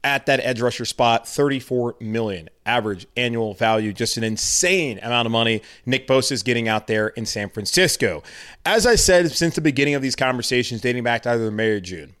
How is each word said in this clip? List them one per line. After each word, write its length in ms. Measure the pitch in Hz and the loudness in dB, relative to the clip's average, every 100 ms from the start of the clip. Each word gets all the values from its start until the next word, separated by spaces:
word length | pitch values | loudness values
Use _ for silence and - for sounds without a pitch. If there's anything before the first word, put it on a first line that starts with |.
at 260 | 139 139 - | 0 0 2
that 120 | 135 | 0
edge 200 | 127 117 | 0 0
rusher 240 | 120 - 117 | -2 -2 -8
spot, 420 | - 120 117 - | 2 4 4 0
thirty-four 720 | - 143 135 - 127 120 - | 0 0 0 -2 -2 -2 -6
million 500 | 110 113 110 92 78 _ - | -6 -4 -4 -6 -12 _ -2
average 400 | 120 107 92 - - | 0 0 -6 -8 -4
annual 360 | 123 117 110 | -2 -2 -4
value. 380 | 98 113 110 107 | 0 2 2 0
Just 240 | 98 117 - | -4 -4 -2
an 80 | |
insane 760 | 113 110 - - 175 190 147 98 | -4 -4 -2 0 2 2 -2 -6
amount 260 | 113 120 113 | -2 -2 0
of 80 | |
money 280 | 113 113 110 - - - | 2 2 0 -4 -12 -4
Nick 220 | 131 131 | -4 2
Bosa 240 | 135 - | 2 2
is 100 | 127 | -2
getting 280 | 110 117 113 | -2 0 0
out 180 | 107 - | -2 0
there 220 | 110 107 | 0 0
in 160 | - 110 | -4 -6
San 240 | 107 101 | -6 -6
Francisco. 760 | - 98 180 185 - 113 78 - - - - 170 | -6 -2 2 2 2 -2 -2 -12 -20 -20 -6 0
As 220 | 220 240 | 2 4
I 80 | 220 | 4
said, 340 | - 180 170 | 6 6 4
since 220 | - 170 160 | 0 0 2
the 60 | |
beginning 340 | 156 135 143 143 | 0 2 0 0
of 60 | |
these 140 | 135 110 | -2 -2
conversations, 640 | 131 123 - 123 120 113 | -2 -2 0 0 0 -2
dating 240 | 123 123 | -2 0
back 200 | 120 117 | 0 0
to 80 | 120 | 0
either 200 | 117 113 | 0 0
May 200 | 107 110 | 0 0
or 100 | 104 | 0
June 340 | 90 87 71 _ | -4 -14 -14 _